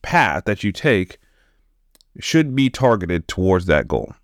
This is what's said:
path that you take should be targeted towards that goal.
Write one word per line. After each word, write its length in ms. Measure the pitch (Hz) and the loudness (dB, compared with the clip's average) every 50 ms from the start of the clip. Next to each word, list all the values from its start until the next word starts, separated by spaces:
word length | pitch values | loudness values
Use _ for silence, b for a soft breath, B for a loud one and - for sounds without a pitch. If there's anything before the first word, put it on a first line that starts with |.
path 420 | - - 170 170 139 95 71 - - | -6 0 0 2 2 2 0 -2 -2
that 180 | - 104 - | -4 -4 -2
you 100 | - 104 | -4 -6
take 460 | 95 - - 151 120 95 92 - - _ _ _ _ _ _ _ _ _ _ _ _ _ _ _ _ _ _ _ _ - | -4 -2 0 0 2 2 0 -4 -10 _ _ _ _ _ _ _ _ _ _ _ _ _ _ _ _ _ _ _ _ -12
should 360 | - - - 165 160 139 127 | -8 0 0 2 2 2 0
be 160 | 135 135 127 | 0 0 0
targeted 580 | - - 131 127 117 101 90 85 87 85 80 - | 0 2 2 2 2 2 0 -2 -2 -4 -4 -6
towards 380 | - - 92 92 92 90 87 | -4 -2 2 2 2 2 2
that 220 | 92 76 73 - - | 2 2 2 2 0
goal. 260 | 73 58 - - - _ | -4 -4 -4 -6 -14 _